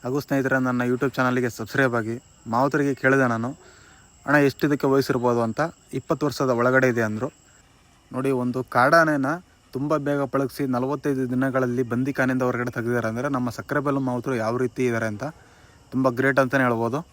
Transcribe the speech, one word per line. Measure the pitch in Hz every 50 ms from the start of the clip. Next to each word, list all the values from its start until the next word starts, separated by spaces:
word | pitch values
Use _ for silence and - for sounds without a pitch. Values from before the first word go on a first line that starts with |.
| -
ಹಾಗೂ | 120 127 147
ಸ್ನೇಹಿತರೆ, | 135 - 143 139 131 131 131 131
ನನ್ನ | 127 127 123 123
YouTube | 123 123 127 120 147 135 -
ಚಾನಲ್ಗೆ | - 127 127 123 127 123 120
ಸಬ್ಸ್ಕ್ರೈಬ್ | - - 113 104 - - 135 127 117
ಆಗಿ. | 120 107 113 117 123 - - - _ -
ಮಾವುತರಿಗೆ | 117 113 120 135 143 143 151 143 143 135
ಕೇಳಿದೆ | - - 131 135 135 135 123
ನಾನು, | 117 113 113 127 156 - - - - - - - - - - - _ - -
"ಅಣ್ಣ | - 143 147
ಎಷ್ಟು | 143 139 - - -
ಇದಕ್ಕೆ | 151 147 135 -
ವಯಸ್ಸಿರ್ಬೋದು?" | 139 135 139 131 - 135 127 120 123 120 120
ಅಂತ. | 117 113 110 - 151 170 - _ _ _
"ಇಪ್ಪತ್ತು | - 139 - - 165 147 151
ವರ್ಷದ | 143 123 - 147 131
ಒಳಗಡೆ | 123 117 120 127 131 131 131 127
ಇದೆ" | 117 117
ಅಂದರು. | 113 107 107 107 120 - - _ _ _ _ _ _ _ _ _ _ _ _ _ _ _
ನೋಡಿ, | - 127 131 139
ಒಂದು | 135 127 123 123 123 127 123
ಕಾಡಾನೆನ | - - 123 123 135 - 170 160 156 151 143 131 135 156 180 - _ _ _ _ _
ತುಂಬ | - 131 139 147 156
ಬೇಗ | 151 143 143 143 143
ಪಳಗಿಸಿ | 139 127 - 139 139 123 - - 143
ನಲವತ್ತೈದು | 131 127 123 127 135 143 139 - 151 139 131 131 123
ದಿನಗಳಲ್ಲಿ | 127 127 131 135 123 131 131 123 123 123
ಬಂದಿಖಾನೆಯಿಂದ | 127 113 - 123 131 139 135 - 131 127 131 127
ಹೊರಗಡೆ | 127 123 120 120 123 120
ತೆಗೆದಿದ್ದಾರೆ | - - 110 117 123 120 113 113
ಅಂದರೆ | 110 117 127 147
ನಮ್ಮ | 139 127 123 123
ಸಕ್ರೆಬೆಲ್ | 113 - 107 - 143 147 135 147 139
ಮಾವುತರು | 135 135 127 123 123 117 139 131
ಯಾವ | 117 110 110 117
ರೀತಿ | 123 127 120 - - 127
ಇದ್ದಾರೆ | 123 117 113 113
ಅಂತ | 110 107 104 - 151 - - - - - - - - - - - _
ತುಂಬ | - 131 131 131
ಗ್ರೇಟ್ | 120 120 131 139 135 135
ಅಂತಲೇ | 135 123 139 135
ಹೇಳ್ಬೋದು. | 131 123 117 113 113 113 117 147 170 _